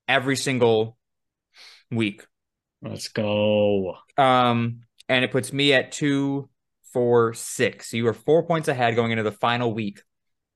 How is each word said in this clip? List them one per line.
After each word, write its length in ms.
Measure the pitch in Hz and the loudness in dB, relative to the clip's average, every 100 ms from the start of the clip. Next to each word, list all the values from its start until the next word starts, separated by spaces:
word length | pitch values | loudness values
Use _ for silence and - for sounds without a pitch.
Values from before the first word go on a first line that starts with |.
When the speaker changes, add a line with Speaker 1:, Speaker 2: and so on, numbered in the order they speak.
| - | -2
Speaker 1:
every 280 | 135 131 131 | 0 0 -4
single 600 | 143 127 117 110 113 - _ _ _ _ _ _ - - - | -2 2 2 2 -2 -8 _ _ _ _ _ _ -20 -20 -8
week. 340 | 117 107 101 - _ _ _ _ _ | -4 -4 -4 -20 _ _ _ _ _
Speaker 2:
Let's 280 | 117 104 - | -14 -12 -10
go. 880 | - 104 104 107 104 104 101 92 - _ - | -4 -2 0 2 2 2 0 -4 -10 _ 2
Speaker 1:
Um, 640 | 131 127 123 120 117 117 - _ - | 4 4 4 2 -2 -6 -16 _ -2
and 160 | 127 | 0
it 60 | 127 | 0
puts 220 | 131 123 | -2 -4
me 200 | 139 143 | 0 4
at 200 | 131 - | 2 0
two, 560 | - 147 139 139 139 131 _ _ _ - | -4 -2 0 -2 -4 -8 _ _ _ -8
four, 400 | 127 120 120 113 | -2 2 4 2
six. 560 | 113 - - 107 - - | -2 -8 -2 -2 -2 -8
So 60 | 117 | -2
you 100 | 117 | -2
are 40 | |
four 280 | 107 - 160 | -2 2 2
points 240 | 165 165 156 | 2 -2 -2
ahead 260 | 127 117 113 | 0 0 2
going 160 | 117 | 0
into 100 | 113 | 0
the 100 | 107 | -2
final 400 | 101 120 120 120 | -2 -2 0 -2
week. 300 | 110 104 - _ _ _ _ _ | -4 -8 -10 _ _ _ _ _